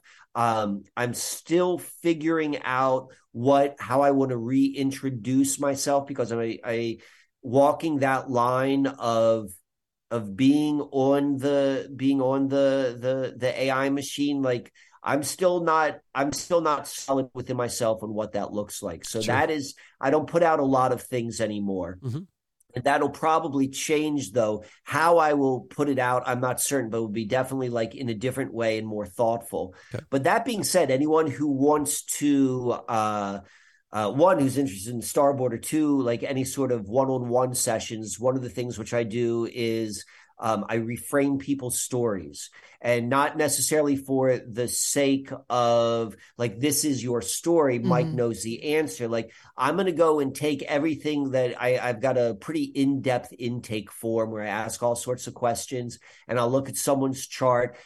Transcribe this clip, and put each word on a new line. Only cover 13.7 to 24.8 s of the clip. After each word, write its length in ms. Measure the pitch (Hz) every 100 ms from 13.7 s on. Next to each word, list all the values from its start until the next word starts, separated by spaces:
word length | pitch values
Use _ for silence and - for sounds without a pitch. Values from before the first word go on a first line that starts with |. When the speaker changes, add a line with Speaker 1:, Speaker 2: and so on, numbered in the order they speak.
Speaker 1:
I 180 | 131 139
machine, 540 | 139 131 - 143 139
like, 280 | 131 123 101 _ - -
I'm 200 | - 139
still 380 | 139 - 185 180
not, 360 | 165 156 151 143 _
I'm 180 | 131 143
still 280 | 143 - 175
not 260 | 160 143 -
solid 420 | - - 135 131
within 240 | 131 - 123
myself 460 | 120 - 113 110
on 100 | 107
what 200 | 107 104
that 180 | 101 98
looks 300 | 101 101 -
like. 220 | 101 82 -
So 160 | 113
Speaker 2:
Sure. 120 | 107
Speaker 1:
that 160 | 127 160
is, 240 | 156 139 - - -
I 120 | 135
don't 160 | 156 139
put 140 | 170
out 160 | 170 160
a 60 | 135
lot 260 | 131 127
of 100 | 120
things 400 | - 127 117 110
anymore. 560 | 107 104 101 92 85 90
Speaker 2:
Mm-hmm. 160 | 131 131 190 _ _ _ _ -
Speaker 1:
And 80 |
that'll 260 | 127 147 139
probably 600 | 139 160 160 165 139 135
change, 640 | - - 151 151 147 -
though. 300 | 127 110 107 - -